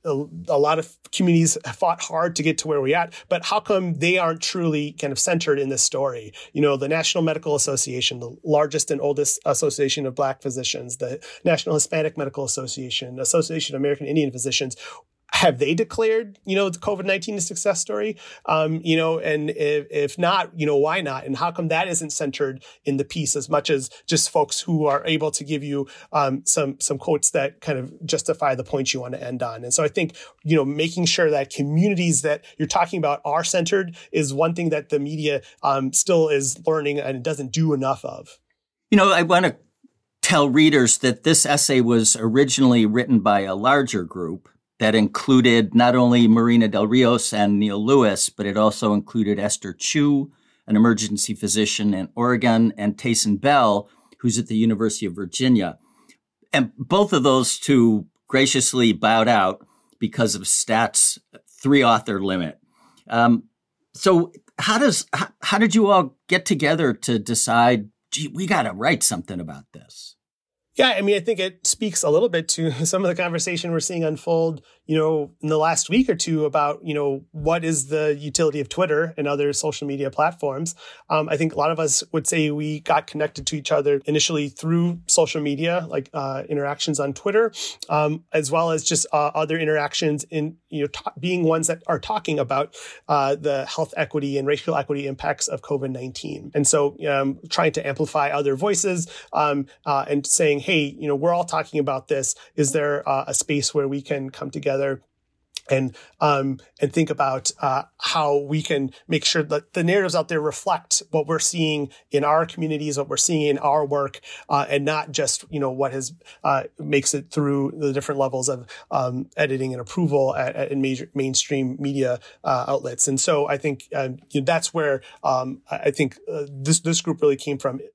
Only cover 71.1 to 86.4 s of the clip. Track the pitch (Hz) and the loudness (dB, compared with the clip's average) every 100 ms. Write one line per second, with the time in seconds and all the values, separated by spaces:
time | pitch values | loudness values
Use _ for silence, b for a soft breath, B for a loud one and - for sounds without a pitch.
71.1 | 202 175 196 185 185 - - 214 165 160 | 0 0 -2 -4 -4 -4 -2 -2 -2 2
72.1 | 156 233 170 160 - 165 127 160 190 190 | 4 2 0 -2 -2 -2 -2 -2 0 0
73.1 | 175 175 165 175 170 175 165 - 175 160 | 0 -2 -2 -4 -4 -4 -4 -4 -2 -2
74.1 | 156 - 165 165 160 b b - 156 156 | -4 -2 0 0 -4 b b -2 0 2
75.1 | 156 147 _ 156 156 156 160 - 214 262 | 0 -4 _ -2 2 2 0 0 2 2
76.1 | 165 - 160 151 151 147 147 170 147 143 | 0 0 0 0 2 0 -2 -4 -2 -2
77.1 | 139 - 160 147 170 165 156 135 156 151 | -4 -8 -4 0 0 0 -2 -2 0 0
78.1 | 143 147 135 160 147 135 - 180 151 165 | 0 -4 0 0 0 -6 -2 0 2 0
79.1 | 160 143 143 143 143 156 143 143 139 135 | -4 -2 0 0 0 -4 -4 -6 -4 -4
80.1 | - 156 170 143 135 165 - B B _ | 0 0 0 -6 -4 -8 -10 B B _
81.1 | 156 156 151 160 - 151 160 156 - - | -2 0 0 0 0 -2 0 0 -2 -2
82.1 | 160 135 170 151 147 151 151 - 147 - | -4 -2 0 0 -2 -6 -6 0 0 0
83.1 | 151 151 - 135 156 139 151 143 143 143 | -4 -4 -4 -6 -6 0 0 2 0 0
84.1 | 151 - 156 143 - 160 170 175 170 - | 0 0 -2 -4 -6 -2 0 0 -4 0
85.1 | - 156 160 147 139 165 175 165 151 135 | 2 2 0 -4 -2 -2 -2 -4 -6 -6
86.1 | 156 135 135 | -8 -6 -8